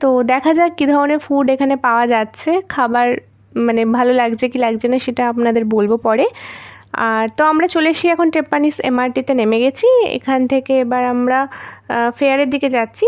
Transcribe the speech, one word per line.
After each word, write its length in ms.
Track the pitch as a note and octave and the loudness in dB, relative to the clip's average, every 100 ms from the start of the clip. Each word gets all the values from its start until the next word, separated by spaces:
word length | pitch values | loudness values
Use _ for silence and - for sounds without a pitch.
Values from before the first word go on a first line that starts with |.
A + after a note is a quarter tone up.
তো 220 | C4+ B3+ | 0 2
দেখা 320 | A#3+ C4 C#4+ | 2 0 2
যাক 200 | D#4+ F4 E4+ | 2 0 0
কী 100 | C#4+ | 2
ধরনের 320 | C#4+ C#4+ D4+ | 2 2 -2
ফুড 320 | - C#4 C4+ | 0 0 2
এখানে 260 | C4+ C4+ C4+ | 0 0 0
পাওয়া 300 | B3+ A#3 A#3+ | 2 2 2
যাচ্ছে, 560 | A3+ A3 - D#4 F4+ F#4+ | 0 -2 -6 -2 -2 -2
খাবার 480 | - A#3+ A#3+ A#3+ - - _ _ A#3 | -2 0 2 0 -2 -8 _ _ -2
মানে 280 | A#3 A3+ | 0 0
ভালো 280 | A3+ A#3+ B3 | 0 2 2
লাগছে 360 | B3+ A#3 A3+ B3 | 2 0 -2 -4
কি 100 | B3 | -2
লাগছে 300 | A#3 A3+ A#3+ | -2 0 -2
না 100 | B3+ | -2
সেটা 300 | B3+ A#3+ A#3+ | -2 -2 -2
আপনাদের 360 | A#3+ A#3 A3+ | 0 0 0
বলবো 320 | A3 G#3+ G#3 A#3 | 0 0 0 0
পরে। 300 | A#3 A3 G#4 - - - - - - | 0 0 0 -4 -14 -18 -20 -20 -10
আর 360 | - A3+ A3 A3 A3 | -4 -2 -2 -2 0
তো 80 | |
আমরা 220 | D4+ D#4 F4 | 2 2 0
চলে 240 | E4+ D#4 | 2 0
এসেছি 180 | D#4 F4 | 0 0
এখন 220 | E4+ E4 | 2 2
টেম্পানিস 500 | D#4+ D4 D4 D4 - | 0 -2 0 0 -2
এমআরটিতে 540 | - B3 B3+ C4 B3+ | -4 -2 -2 -4 -2
নেমে 260 | C4+ G#3+ A3+ | 0 0 2
গেছি। 260 | C4 C4+ A#4+ B4+ | 0 2 4 4
এখান 420 | G#4+ B3+ - C4 B3+ | 2 -2 -2 0 0
থেকে 320 | C4+ C4 C4 | -2 0 0
এবার 260 | A#3+ B3 | 0 -2
আমরা, 440 | B3 B3 B3 C4 C4+ - - - - | -2 0 0 0 -2 -8 -18 -18 -6
আহ, 220 | A#3 A#3+ | -2 -2
ফেয়ারের 400 | A#3+ C#4 C4+ C4+ | 0 0 2 0
দিকে 180 | C#4 C#4 | -2 -2
যাচ্ছি। 380 | B3 A3+ - | -2 -4 -2